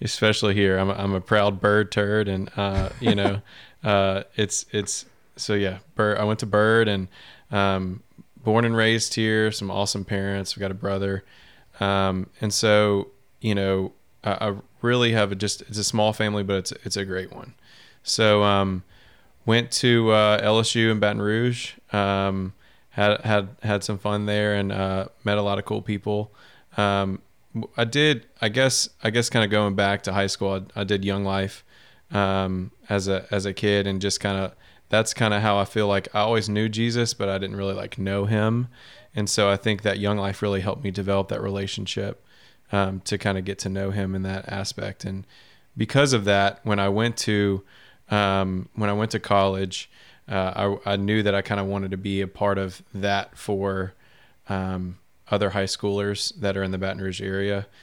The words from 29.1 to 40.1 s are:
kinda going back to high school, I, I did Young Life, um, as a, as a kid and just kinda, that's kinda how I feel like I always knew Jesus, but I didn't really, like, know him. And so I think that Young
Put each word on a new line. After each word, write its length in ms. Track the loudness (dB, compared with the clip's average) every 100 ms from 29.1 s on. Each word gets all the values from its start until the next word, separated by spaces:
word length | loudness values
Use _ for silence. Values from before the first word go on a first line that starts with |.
| 0 0
kinda 180 | 2 2
going 260 | 4 2
back 280 | 2 0 0
to 100 | -2
high 140 | -2 0
school, 400 | -2 -2 -2 -6 -6
I, 60 |
I 20 |
did 200 | -2 0 0
Young 180 | 0
Life, 400 | 0 -2 -2 -6 -18 -20 -20 -20 _
um, 580 | 0 0 0 0 -4 -6 -12 -4
as 180 | -2 0
a, 180 | -2 -2
as 160 | -4 -4
a 80 |
kid 320 | -2 2 2 0
and 140 | -2
just 200 | -2 -2
kinda, 320 | -2 -2 -4 -8 -20 -20 _
that's 240 | 0 0
kinda 260 | 0 0 2
how 180 | 2 2
I 60 |
feel 240 | 0 0 0
like 260 | 0 0
I 60 | 0
always 300 | 2 0 0
knew 180 | 0 0
Jesus, 460 | 0 0 0 -2
but 160 | -2 -4
I 80 | -2
didn't 180 | -4 -4
really, 180 | -4
like, 240 | -4 -8 -6
know 280 | -4 -2 0
him. 420 | 2 2 0 -2 -8 -20 -20 -12
And 140 | -6 -2
so 220 | 2 2
I 60 | 2
think 260 | 0 0
that 160 | 0 0
Young 180 | 0